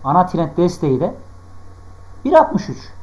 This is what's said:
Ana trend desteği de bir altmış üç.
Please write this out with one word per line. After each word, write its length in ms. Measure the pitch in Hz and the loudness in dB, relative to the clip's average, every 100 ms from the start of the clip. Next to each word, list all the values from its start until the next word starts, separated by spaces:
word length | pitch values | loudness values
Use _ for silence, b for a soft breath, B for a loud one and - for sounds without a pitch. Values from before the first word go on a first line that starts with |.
Ana 220 | 135 170 180 | 4 2 4
trend 320 | 170 160 - | 0 -2 2
desteği 420 | 175 175 151 127 | 2 2 0 2
de 160 | 175 - - - - - - - - - - - 262 | 0 -4 -16 -20 -18 -18 -18 -18 -18 -18 -18 -6 4
bir 80 | |
altmış 360 | 320 - 165 - | 6 6 0 -4
üç. 220 | 131 - - | -10 -12 -16